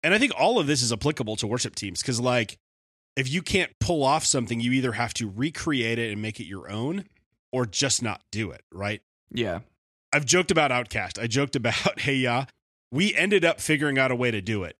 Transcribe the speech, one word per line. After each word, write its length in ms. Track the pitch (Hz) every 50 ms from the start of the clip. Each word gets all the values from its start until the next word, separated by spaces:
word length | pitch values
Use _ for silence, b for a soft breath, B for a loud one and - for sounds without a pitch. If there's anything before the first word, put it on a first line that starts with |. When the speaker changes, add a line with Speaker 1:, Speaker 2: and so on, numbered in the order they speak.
| -
Speaker 1:
And 100 | 160 185
I 40 | 214
think 140 | 262 262 - -
all 200 | 143 190 240 233
of 80 | 160
this 160 | 139 151 135 120
is 100 | 113 117
applicable 440 | 104 - 147 156 - 127 107 110
to 100 | - -
worship 280 | 104 113 123 - 135 -
teams 280 | - - 98 87 - -
'cause, 180 | - 127 113
like, 360 | 120 127 120 123 113 - - _ _ _ _ _ _ _ _ _ _ _ _
if 120 | - 135 127
you 140 | 139 180 170
can't 300 | - - 190 175 - - _
pull 220 | - - 175 156 139
off 200 | 131 143 156 -
something, 360 | - - 139 120 104 120 117
you 120 | 117 120 127
either 200 | 131 131 127 110
have 200 | 104 117 107 -
to 140 | - 117 104
recreate 720 | 95 107 127 165 151 - - 170 151 131 113 113 117 117
it 140 | 117 113 104
and 100 | 104 107
make 160 | 110 110 -
it 60 | 110
your 240 | 80 98 95 - 71
own 340 | 101 107 117 139 170 202 190 _ _ _ _ _ _ _ _ _ -
or 140 | 127 123
just 340 | 107 - - 143 135 - - 123
not 200 | 113 95 - _ _
do 200 | - 104 113 90 69
it, 120 | - _ _ -
right? 300 | 87 101 101 107 104 _ _ _ _ _ _
Speaker 2:
Yeah. 300 | - 120 113 101 85 90 117 _ _ _ _ _ _ _ _ _ -
Speaker 1:
I've 120 | 147 147
joked 260 | 120 156 180 180 - 185
about 180 | 160 151 139
Outkast. 500 | 123 123 123 - - 113 98 87 - 95
I 60 | 113
joked 300 | 117 107 135 143 139 -
about 180 | 139 110 120 110
<laughs> 220 | - - - - -
Hey 140 | - 151 139
Ya. 300 | 131 127 123 120 123 135 - _ _ _ _ _ _ _ _ -
We 220 | 139 185 214 -
ended 300 | - 165 196 208 190 165
up 160 | 170 165 -
figuring 380 | - - 156 147 151 147 139 135
out 120 | 131 131
a 60 | 127
way 140 | 120 123 123
to 100 | 113 104
do 220 | 95 98 110 101 92
it. 120 | 80 - _